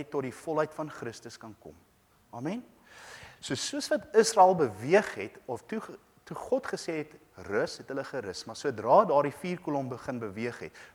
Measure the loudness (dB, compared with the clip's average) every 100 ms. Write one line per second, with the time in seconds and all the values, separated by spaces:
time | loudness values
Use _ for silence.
0 | -4 -4 -4 -6 -4 -2 -2 -4 -10 -10
1 | -12 -12 -16 -18 -18 -18 -20 -20 _ _
2 | _ _ _ -10 -8 -8 -10 _ -20 -20
3 | -20 -20 -20 -14 -6 -4 -4 -6 -2 -2
4 | 4 4 6 8 8 8 2 0 4 4
5 | 4 -2 -10 -10 -8 -8 -8 -10 -8 -14
6 | _ _ -14 -12 -2 -2 0 -6 -4 -4
7 | -6 -12 _ -16 -2 0 0 -4 -8 -8
8 | -6 -6 -6 -8 -10 -6 -4 -2 6 8
9 | 8 4 2 -2 -6 -6 -4 -4 -4 -8
10 | -8 -6 -6 -6 -6 -6 -12 -14 -20